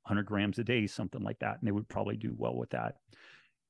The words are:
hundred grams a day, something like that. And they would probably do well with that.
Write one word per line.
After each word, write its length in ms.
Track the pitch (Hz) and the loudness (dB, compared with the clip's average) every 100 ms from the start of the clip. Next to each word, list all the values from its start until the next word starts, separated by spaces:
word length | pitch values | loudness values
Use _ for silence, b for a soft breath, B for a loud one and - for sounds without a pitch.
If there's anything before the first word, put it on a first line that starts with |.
| - | 0
hundred 220 | 104 101 | 0 2
grams 320 | 104 101 95 | 2 2 2
a 40 | |
day, 220 | 117 123 104 | 2 4 2
something 380 | - 101 - | 0 -4 -2
like 160 | 110 113 | -4 -2
that. 180 | 110 110 | -2 0
And 100 | 113 | 0
they 40 | |
would 180 | 101 110 | 0 0
probably 280 | - 104 107 | -2 -2 -2
do 180 | 110 113 | -2 0
well 180 | 58 62 | 0 0
with 140 | 60 | -2
that. 240 | 60 57 - _ B B B B B _ | -2 -4 -6 _ B B B B B _